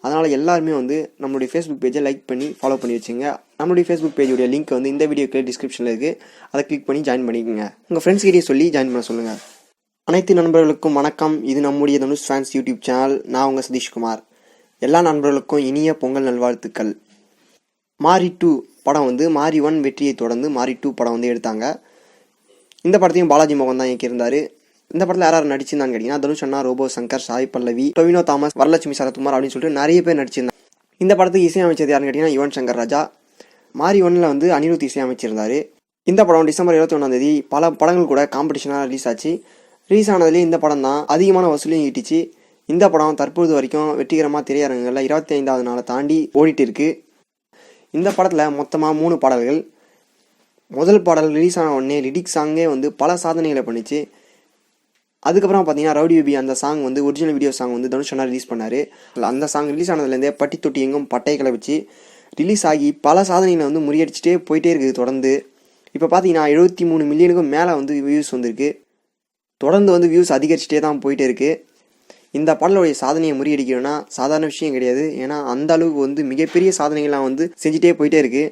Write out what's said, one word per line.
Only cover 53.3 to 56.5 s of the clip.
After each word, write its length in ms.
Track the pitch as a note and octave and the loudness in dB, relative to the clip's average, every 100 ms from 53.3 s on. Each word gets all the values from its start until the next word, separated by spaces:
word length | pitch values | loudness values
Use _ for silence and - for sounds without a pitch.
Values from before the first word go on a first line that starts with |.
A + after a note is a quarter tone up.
| E3 D#3+ C#3 | -2 0 -2
பண்ணுச்சு. 360 | A2+ A#2 A2 D3 D3 _ _ _ _ _ _ _ _ _ _ _ | -4 -6 -6 -8 -8 _ _ _ _ _ _ _ _ _ _ _
அதுக்கப்புறம் 400 | - F3+ G3 G3 E3 | 0 2 4 2 2
பாத்தீங்கன்னா, 300 | D3 D#3 D3 | 0 0 2
ரவுடி 200 | D#3+ E3 | 4 4
பேபி 160 | C#3+ C#3 | 4 0
அந்த 180 | C3+ | -2